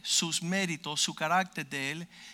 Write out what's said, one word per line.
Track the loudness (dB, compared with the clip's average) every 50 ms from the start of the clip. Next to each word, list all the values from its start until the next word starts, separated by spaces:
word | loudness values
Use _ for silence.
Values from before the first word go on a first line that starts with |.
| -4
sus | 2 2 2 2 2 0 -2 0
méritos, | 0 0 2 2 0 -2 -4 -4 -4 0 0
su | 0 0 0
carácter | -2 0 4 4 4 4 2 -2 -8 -8 -4
de | -4 -2 -2 -2 -4
él, | -6 -8 -12 -14 -18 -20 -20